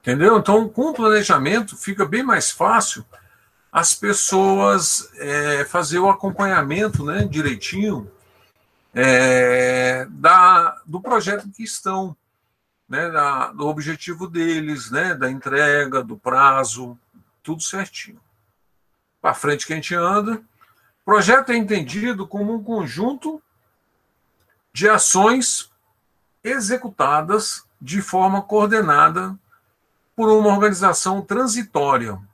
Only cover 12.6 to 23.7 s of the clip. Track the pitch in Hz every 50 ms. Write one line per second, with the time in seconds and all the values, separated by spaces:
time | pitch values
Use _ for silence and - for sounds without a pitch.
12.6 | _ _ _ _ _ _ 123 139 165 170 160 156 147 143 139 131 127 - 131 143
13.6 | 147 151 151 151 147 151 165 151 - 175 170 165 185 180 165 170 165 165 165 160
14.6 | 156 151 151 139 117 110 117 143 175 185 175 135 127 127 131 135 - 135 135 143
15.6 | 151 147 143 147 143 135 131 131 123 110 110 101 _ 127 127 131 139 139 135 135
16.6 | 135 - 110 120 127 123 120 _ _ _ _ _ _ _ _ _ _ - 160 160
17.6 | 160 - - 190 190 - _ - - 208 220 233 _ _ _ _ _ _ _ _
18.6 | _ _ _ _ _ _ _ _ _ _ _ _ - 160 - - - 147 147 147
19.6 | - - 160 160 147 - 175 175 170 175 196 208 208 214 233 220 - _ _ _
20.6 | _ _ _ _ _ _ _ _ _ - 208 214 180 175 240 269 262 262 240 233
21.6 | 220 196 214 190 151 127 135 202 214 247 247 190 196 - - 202 202 208 226 226
22.6 | 202 226 226 214 180 127 117 147 202 247 285 262 - 302 320 302 _ _ _ _
23.6 | _ _